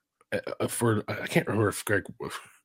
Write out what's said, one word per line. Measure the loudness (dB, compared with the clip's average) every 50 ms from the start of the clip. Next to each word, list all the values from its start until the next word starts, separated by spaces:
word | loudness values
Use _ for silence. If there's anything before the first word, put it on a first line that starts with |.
| _ _ _ _ _ _
uh, | -6 -6 -4 -6 -4 -4 -4
for, | -4 0 2 2 4 4 2 0 -2
I | -4 -6 -4
can't | 0 0 2 2
remember | 2 2 2 2 2
if | 2 -2 -2
Greg, | 0 0 0 0 -4 -8 -10
if | -10 -10 -10 -10 -12 -16 -20 _ _